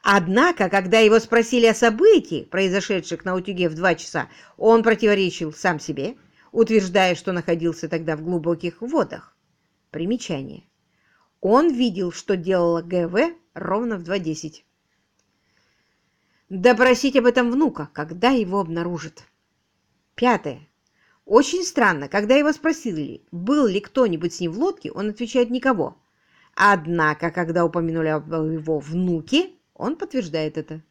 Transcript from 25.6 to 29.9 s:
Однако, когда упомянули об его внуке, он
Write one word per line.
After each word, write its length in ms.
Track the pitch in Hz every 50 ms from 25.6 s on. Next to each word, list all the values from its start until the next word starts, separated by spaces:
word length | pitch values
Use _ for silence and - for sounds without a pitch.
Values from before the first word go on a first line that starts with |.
| 247 269 247 180 143 - - _ _ _ _ _ _ _ _ _ _ _ _
Однако, 760 | - 190 208 202 175 151 160 170 170 156 156 151 - 170 165
когда 340 | - 180 175 160 165 175 170
упомянули 440 | 165 160 175 165 165 160 165 160 156
об 220 | 156 151 151 156
его 460 | 160 160 156 156 160 160 151 160 160
внуке, 720 | 147 139 143 160 180 180 180 175 160 156 - 262 311 370 370 _ _ _ _ _
он 220 | - - 226